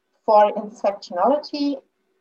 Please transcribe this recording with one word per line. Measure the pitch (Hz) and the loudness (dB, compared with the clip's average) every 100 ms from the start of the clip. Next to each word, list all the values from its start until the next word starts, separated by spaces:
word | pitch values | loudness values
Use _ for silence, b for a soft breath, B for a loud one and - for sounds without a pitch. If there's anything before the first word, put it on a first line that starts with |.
| _ _ - | _ _ 2
four, | 208 208 | 4 4
intersectionality, | 214 208 - 208 196 - 175 214 294 - 294 285 277 - _ _ _ | 0 -10 -6 -6 -6 -8 -2 0 0 -4 -6 -6 -6 -12 _ _ _